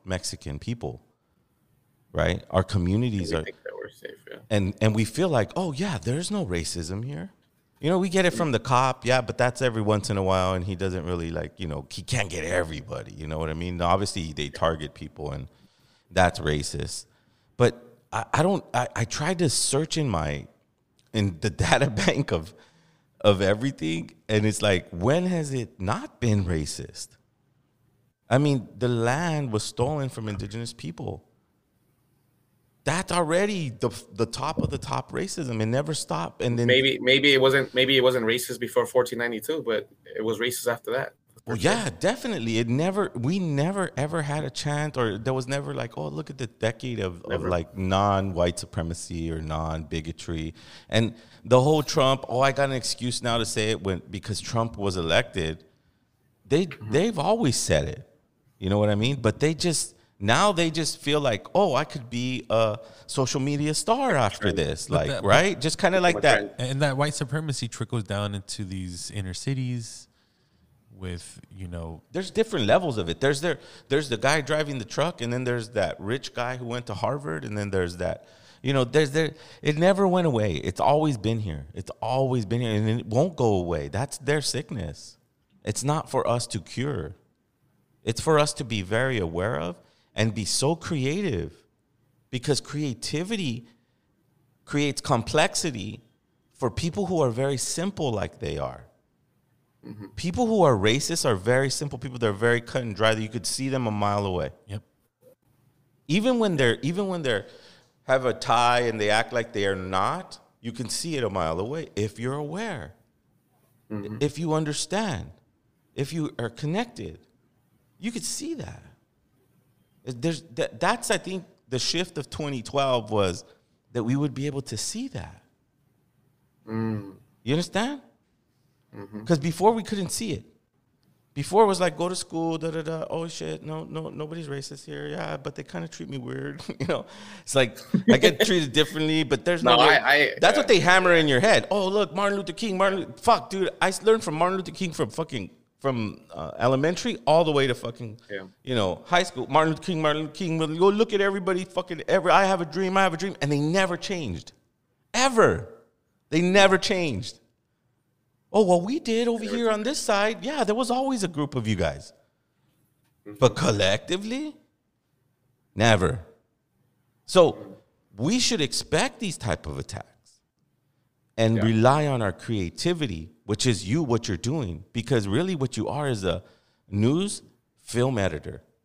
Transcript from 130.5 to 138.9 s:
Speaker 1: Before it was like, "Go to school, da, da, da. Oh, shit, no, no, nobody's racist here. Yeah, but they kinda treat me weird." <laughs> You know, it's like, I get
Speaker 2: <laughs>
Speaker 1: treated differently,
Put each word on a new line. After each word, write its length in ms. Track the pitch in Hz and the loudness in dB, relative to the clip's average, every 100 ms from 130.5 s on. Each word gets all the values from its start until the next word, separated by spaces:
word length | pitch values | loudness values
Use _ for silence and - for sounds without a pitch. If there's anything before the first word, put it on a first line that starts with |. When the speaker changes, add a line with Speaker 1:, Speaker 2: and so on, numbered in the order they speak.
| _ _ _ _ _ _ _ _ | _ _ _ _ _ _ _ _
Speaker 1:
Before 300 | 139 - 196 | -8 0 4
it 40 | 214 | 4
was 120 | 175 | 4
like, 180 | 180 151 | 0 0
"Go 120 | 175 | -4
to 60 | 180 | -4
school, 420 | - 165 165 160 | -6 -4 -2 -2
da, 140 | 165 | -4
da, 100 | 160 | -6
da. 240 | 156 160 - | -6 -6 -6
Oh, 160 | 160 165 | -6 -6
shit, 340 | - 160 156 | -8 -8 -8
no, 220 | 151 156 160 | -8 -10 -8
no, 240 | 160 160 | -10 -10
nobody's 400 | 160 151 165 147 | -10 -10 -10 -8
racist 340 | 139 - 139 | -10 -10 -14
here. 240 | - 143 147 | -12 -10 -8
Yeah, 300 | 151 - 151 | -8 -6 -8
but 180 | 143 143 | -8 -10
they 80 | |
kinda 240 | 143 170 165 | -10 -10 -10
treat 220 | - 151 | -12 -10
me 80 | 135 | -10
weird." 440 | 123 131 139 147 - | -8 -8 -8 -10 -12
<laughs> 80 | - | -6
You 80 | 175 | -4
know, 180 | 151 - - - - | -4 -6 -16 -20 -16
it's 140 | - 139 | 0 2
like, 220 | 120 - - 185 - | 2 0 -2 2 6
I 60 | - | 8
get 240 | - 147 | 6 6
Speaker 2:
<laughs> 40 | 208 | 2
Speaker 1:
treated 280 | 180 143 | 2 2
differently, 500 | 143 151 | 2 2